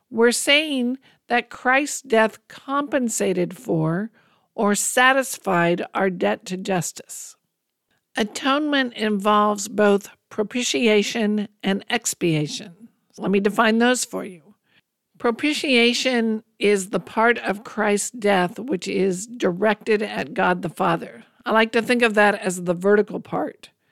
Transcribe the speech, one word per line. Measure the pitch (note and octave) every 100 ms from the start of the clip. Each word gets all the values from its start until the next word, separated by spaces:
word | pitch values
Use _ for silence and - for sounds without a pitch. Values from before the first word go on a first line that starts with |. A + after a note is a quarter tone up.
| _
we're | A3 A#3
saying | A#3 - C#4+ D#4 C4+ A#3+ C4 _ _ -
that | A#3+ A#3+
Christ's | - B3 C4 D4 -
death | C4+ A3 A3 - _
compensated | - - C#4 C#4+ D4 A#3+ - G3+ F3+ F3 F3+
for | - E3+ D#3+ E3+ A3 - _ _ _ -
or | G#3
satisfied | G3+ - - B3+ C4+ B3+ - - F3 E3+ F3 -
our | - G3
debt | F3+ G3+ G#3+ -
to | F#3
justice. | G3 F#3 - - - - - - _ _ _ _ _ _ _ -
Atonement | G#3+ - C#4 C#4 D4+ C#4+ B3+
involves | A#3 G#3+ G#3 G#3 G#3 G#3 G3+ -
both | G3 G#2 G2+ - - _
propitiation | - G#3 B3 B3 C4+ A#3 G#3+ G3+ A#3+ G#3 G#3+ G3+ _
and | - G3 -
expiation. | A#3+ - - F3+ D#3 D3+ - - - A#3 _ _ -
Let | G3+
me | G3+
define | G3+ G3+ A3+ A3+
those | A#3+ B3 -
for | F#3
you. | F#3+ F3 D3+ _ _ _ _ _ _ _
Propitiation | A#3+ A3+ D4+ D4 D#4 B3 A#3 A#3+ C4 A#3+ A3+ G#3+ - -
is | G3+ G#3 F#3
the | F#3+
part | - - A3+ A#3
of | - G3 -
Christ's | - G#3 G3+ -
death | B3 G#3 F#3+ F3 -
which | B3 F#3 F#3+
is | G3 F#3+ F3+ A3+
directed | A#3+ G3 F3 G#3+ G3+ - G#3
at | G#3+ G#3+ -
God | - F3+ F3+
the | D#3
Father. | - F3+ E3 - - - _ -
I |
like | A3 A3+
to | A#3
think | A3 B3
of | A#3 G#3
that | G#3 G3+
as | G3+ F3+
the | F3
vertical | F3 G3 G#3 G3 -
part. | - - D4+ - - _ _